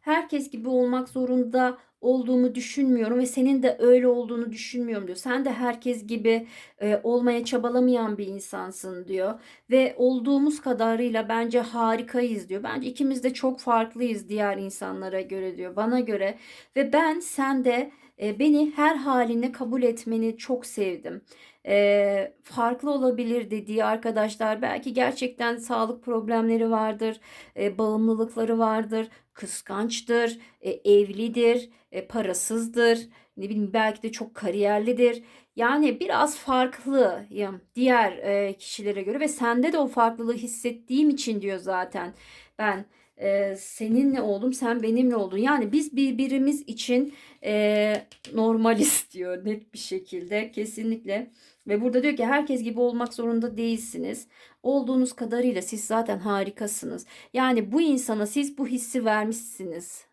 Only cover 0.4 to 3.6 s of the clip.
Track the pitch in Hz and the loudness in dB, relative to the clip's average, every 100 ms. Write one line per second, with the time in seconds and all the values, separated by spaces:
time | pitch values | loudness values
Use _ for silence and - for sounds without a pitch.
0.4 | 277 226 240 254 247 254 247 262 254 254 | -6 -8 0 2 2 0 -2 -4 0 2
1.4 | 240 254 254 247 _ _ 247 254 240 254 | 2 2 2 0 _ _ 2 2 2 2
2.4 | 247 247 - - 269 247 220 247 247 262 | 2 0 -6 0 2 2 2 0 0 2
3.4 | 254 269 | 2 4